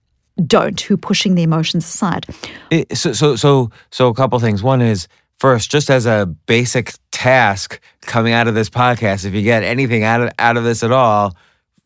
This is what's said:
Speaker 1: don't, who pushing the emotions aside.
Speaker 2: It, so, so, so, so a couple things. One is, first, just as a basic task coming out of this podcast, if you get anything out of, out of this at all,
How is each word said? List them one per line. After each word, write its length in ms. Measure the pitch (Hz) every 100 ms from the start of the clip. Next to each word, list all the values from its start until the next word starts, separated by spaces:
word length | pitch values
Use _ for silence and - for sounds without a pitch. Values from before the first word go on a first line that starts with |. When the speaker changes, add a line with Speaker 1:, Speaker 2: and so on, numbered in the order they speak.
| _ _ _ - 151
Speaker 1:
don't, 320 | 175 - 165
who 160 | - 202
pushing 400 | - 196 202 180
the 80 |
emotions 400 | 165 160 160 170
aside. 420 | - - 185 - - - - - -
Speaker 2:
It, 240 | 165 - 123
so, 140 | 170
so, 240 | 107 147 117
so, 340 | 143 139 117 - _
so 160 | - 127
a 60 |
couple 260 | 117 131 123
things. 240 | 113 101
One 180 | 120 131
is, 260 | 117 98 - _ _ _
first, 300 | 135 120 -
just 200 | 147 143
as 160 | 131 117
a 200 | 107 95 78 -
basic 480 | 117 120 127 107 - _
task 680 | - 127 131 110 95 - - _ _
coming 320 | - 117 113
out 140 | 117 117
of 80 | 110
this 140 | 107
podcast, 560 | 127 123 117 107 98 98
if 80 |
you 80 | 101
get 220 | 104 113
anything 400 | 92 123 127 117
out 180 | 107 117
of, 80 | 120 -
out 180 | 117 117
of 60 |
this 200 | 117 117
at 80 | 117
all, 440 | 131 120 104 101 - _ _ _ _